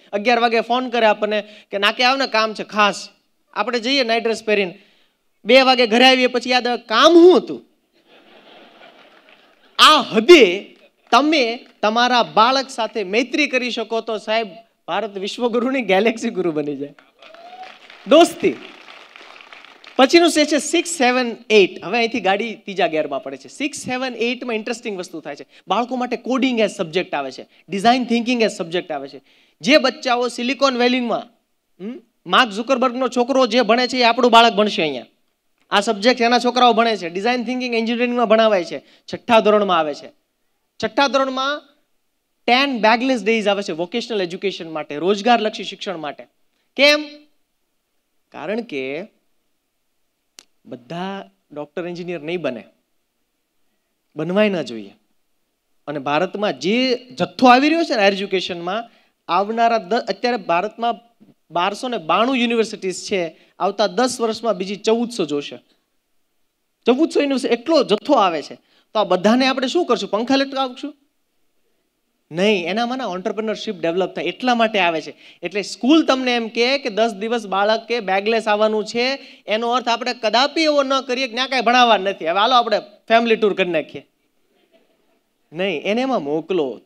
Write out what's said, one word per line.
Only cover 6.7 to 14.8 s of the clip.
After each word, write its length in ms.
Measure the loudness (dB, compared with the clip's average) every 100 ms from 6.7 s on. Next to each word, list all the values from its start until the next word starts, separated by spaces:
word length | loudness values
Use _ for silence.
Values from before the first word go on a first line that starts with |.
| -4
"કામ 320 | -2 4 6
શું 240 | 10 8 8
હતું?" 280 | 2 -8 -14 _ _ _ _ -20 _ -20 -20 -20 -20 -20 -20 -20 -20 _ _ -20 _ _ _ 4
આ 220 | 6 6
હદે 760 | 2 0 8 10 10 4 -8 _ _ _ _
તમે 540 | 2 4 2 0 -4 -14 _
તમારા 420 | -2 0 2 2
બાળક 460 | 2 2 2 2 -4
સાથે 340 | -6 -6 -6
મૈત્રી 440 | -2 -2 -2 -2 -2
કરી 240 | -2 -4
શકો 300 | -6 -6 -6
તો 160 | -6 -8
સાહેબ, 300 | -4 -4 -4 -12 _ _